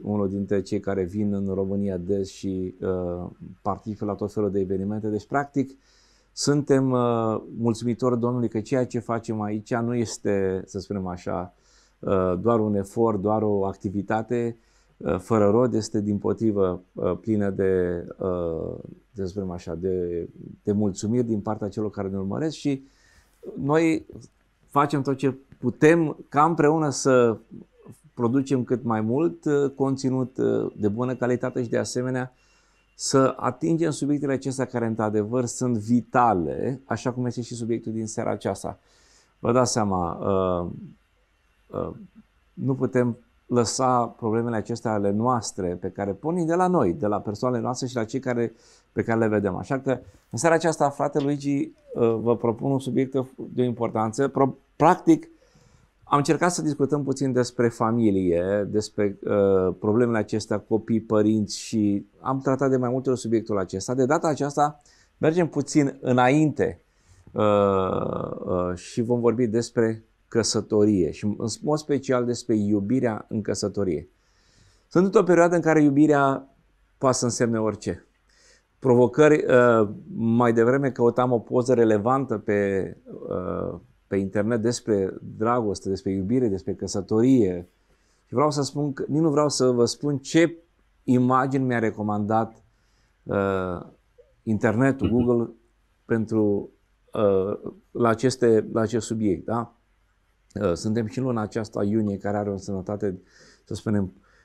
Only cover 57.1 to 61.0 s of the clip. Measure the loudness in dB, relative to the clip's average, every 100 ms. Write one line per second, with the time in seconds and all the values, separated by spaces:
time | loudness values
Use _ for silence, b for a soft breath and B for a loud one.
57.1 | -2 0 0 0 0 0 2 0 2 2
58.1 | 2 2 2 0 -2 -2 -2 -4 -2 -2
59.1 | -2 -2 2 4 4 2 0 0 2 2
60.1 | 2 -2 -4 -4 -6 -2 -2 0 -2